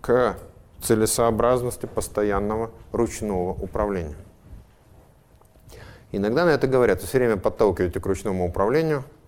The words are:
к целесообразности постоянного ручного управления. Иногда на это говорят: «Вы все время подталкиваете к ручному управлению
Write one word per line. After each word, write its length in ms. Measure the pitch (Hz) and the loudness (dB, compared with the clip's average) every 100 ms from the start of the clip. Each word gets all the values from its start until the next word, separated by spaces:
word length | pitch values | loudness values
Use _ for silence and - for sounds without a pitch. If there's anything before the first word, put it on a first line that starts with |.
к 360 | - 123 123 92 - - - - | 2 2 2 -2 -12 -20 -20 -12
целесообразности 1040 | - 113 110 - 117 113 117 127 123 117 113 | 0 2 2 2 2 4 2 2 0 -6 -8
постоянного 840 | - - - 104 101 104 107 113 - - | -6 -4 -2 0 0 -2 -4 -6 -10 -8
ручного 580 | - 117 - 107 95 90 | -2 -2 -2 -4 -2 -4
управления. 640 | 90 95 104 104 95 80 76 - - - - - _ _ - _ _ _ _ _ _ - - - - - | -4 -8 -4 -2 -2 -6 -10 -18 -20 -20 -20 -20 _ _ -20 _ _ _ _ _ _ -20 -20 -20 -20 -8
Иногда 320 | 101 101 123 | -2 0 2
на 60 | 175 | 4
это 180 | 143 139 | 4 4
говорят: 320 | 131 120 92 | 4 4 2
«Вы 80 | - | 0
все 100 | 131 | 0
время 180 | 123 104 | 2 2
подталкиваете 640 | 107 - 107 90 90 90 | 0 2 2 2 -2 -2
к 60 | 92 | -4
ручному 400 | 95 110 92 90 | -4 -2 -2 -2
управлению 560 | 92 98 143 160 147 135 - | 0 0 0 0 -2 -6 -20